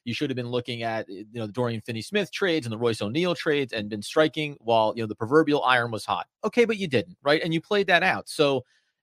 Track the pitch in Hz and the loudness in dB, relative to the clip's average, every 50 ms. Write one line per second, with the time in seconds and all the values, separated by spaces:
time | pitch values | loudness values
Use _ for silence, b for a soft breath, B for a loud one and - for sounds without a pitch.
0 | b 120 117 - 151 135 131 123 123 120 123 123 120 - 120 117 117 113 113 110 | b -8 -4 -4 -4 -4 -4 -4 -6 -4 -4 -4 -4 -4 -8 -6 -4 -4 -4 -4
1 | 104 - 98 90 107 104 113 120 110 104 95 123 123 117 117 107 - - 120 113 | -6 -8 -12 -16 -14 -12 -10 -8 -8 -6 -4 -2 -2 -2 -2 -6 -6 -8 -8 -8
2 | 104 - 196 208 190 - - - 196 190 160 156 127 117 107 107 120 120 113 - | -6 -4 -2 -4 -4 -4 -4 -2 0 0 0 0 -2 -4 -6 0 0 0 0 0
3 | 110 101 117 160 180 180 170 - - 165 147 143 139 - - 113 104 104 110 104 | -4 -4 -2 0 0 0 -2 -2 0 0 0 0 0 -2 -4 -6 -6 -6 -8 -8
4 | 104 - - 156 156 156 - 156 151 147 143 - - 110 117 113 110 107 107 117 | -8 -2 2 2 2 2 2 -2 -6 -6 -8 -8 0 2 4 4 4 2 0 -2
5 | 113 107 104 - 113 107 139 156 160 143 147 139 - 127 127 123 120 120 110 101 | -4 -4 -4 -6 -2 4 4 4 4 4 2 2 4 4 4 4 2 0 -4 -6
6 | - - 101 87 - _ _ _ - 214 - 247 233 202 226 196 196 160 131 110 | -4 -4 -4 -4 -4 _ _ _ -6 -2 2 2 2 2 2 -4 -2 0 0 0
7 | - 90 90 _ - 143 151 160 160 170 160 165 - - 214 208 196 170 180 170 | 0 0 -8 _ 0 2 2 2 2 0 -2 -2 -2 0 0 0 2 4 4 4
8 | 175 185 131 101 - - - - 151 143 139 127 - _ _ _ _ _ _ _ | 4 2 0 0 -4 -6 0 2 2 4 2 0 -4 _ _ _ _ _ _ _